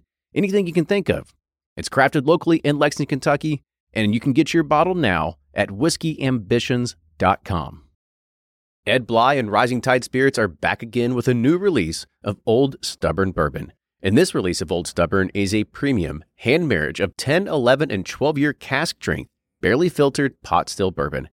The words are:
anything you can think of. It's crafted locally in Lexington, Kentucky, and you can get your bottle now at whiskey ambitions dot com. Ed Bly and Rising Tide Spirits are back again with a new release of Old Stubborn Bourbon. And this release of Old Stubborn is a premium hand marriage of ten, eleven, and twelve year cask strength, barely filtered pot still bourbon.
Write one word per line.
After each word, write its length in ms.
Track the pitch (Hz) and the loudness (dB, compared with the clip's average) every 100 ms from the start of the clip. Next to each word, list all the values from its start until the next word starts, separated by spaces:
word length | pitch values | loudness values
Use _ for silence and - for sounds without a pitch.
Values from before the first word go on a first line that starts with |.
| _ _ _ | _ _ _
anything 320 | - 196 202 175 | -2 0 0 0
you 80 | |
can 120 | 175 151 | -2 0
think 240 | 202 170 | 0 0
of. 260 | - - _ _ _ _ - | -2 -4 _ _ _ _ -12
It's 120 | - | -4
crafted 360 | 139 135 151 131 | 2 2 2 2
locally 320 | 170 - 165 | 2 2 2
in 220 | 143 147 | 2 0
Lexington, 300 | 147 - 147 | 0 -2 -4
Kentucky, 520 | 139 156 147 156 143 _ _ _ | -2 0 0 -2 -6 _ _ _
and 200 | 110 107 | -2 0
you 60 | 113 | 0
can 140 | 143 | 0
get 220 | 131 147 170 | 2 2 2
your 80 | |
bottle 320 | 147 151 170 180 | 2 2 2 2
now 420 | 123 85 80 - _ | 0 0 -2 -6 _
at 160 | - 98 | -4 -4
whiskey 520 | 98 156 - 165 156 | 0 -2 -2 -6 -4
ambitions 720 | 135 127 95 120 - 123 120 - _ - | -2 -2 0 -2 0 -4 -4 -10 _ -2
dot 240 | 92 98 | 0 0
com. 400 | - 87 71 - _ _ _ _ _ _ _ _ _ _ - | -2 -6 -6 -14 _ _ _ _ _ _ _ _ _ _ 0
Ed 180 | 123 113 | 0 2
Bly 300 | 113 123 143 | 4 4 4
and 160 | 107 | 2
Rising 300 | 104 120 123 | 2 2 0
Tide 220 | 131 127 | 2 0
Spirits 360 | - 127 135 - | 0 0 2 2
are 80 | 104 | -2
back 340 | 80 85 98 | -2 -4 -4
again 320 | 117 120 120 | -4 -2 0
with 140 | 127 127 | 0 0
a 60 | |
new 260 | 120 123 175 | 2 2 2
release 480 | 202 143 82 - - _ | 2 0 -2 -6 -12 _
of 160 | - 101 - | -8 -4 0
Old 320 | 113 139 139 | 2 2 -2
Stubborn 480 | - - 80 82 95 | -10 -4 -4 -2 -2
Bourbon. 400 | 85 76 71 - _ _ _ | 0 -2 -4 -12 _ _ _
And 160 | 95 113 | 2 2
this 160 | 185 | 2
release 280 | 147 92 85 | 0 -2 -4
of 100 | 82 | -2
Old 160 | 87 82 | -4 -4
Stubborn 420 | - 85 98 92 101 | -2 0 2 0 -2
is 180 | 98 | 0
a 120 | 107 107 | -2 -2
premium 580 | - 143 120 78 76 - _ | -4 -2 0 -2 -6 -14 _
hand 300 | 113 160 160 | 0 2 2
marriage 320 | 92 71 78 | 0 -2 -2
of 160 | 92 - | -4 -4
ten, 300 | - 160 196 | -2 0 0
eleven, 440 | 156 120 135 156 | 0 2 2 0
and 120 | 101 | -4
twelve 340 | 87 - 139 151 | -6 -4 -2 0
year 160 | 147 | -2
cask 420 | - - 135 165 - | -2 -4 -4 -4 -6
strength, 340 | - 76 60 _ _ - | -6 -6 -8 _ _ -4
barely 280 | 85 123 175 | 0 2 0
filtered 520 | - 139 139 139 - | 2 0 2 -4 -4
pot 280 | - 87 - | -2 -2 -2
still 200 | - 95 | -2 -4
bourbon. 400 | 82 71 67 67 | -2 -4 -6 -10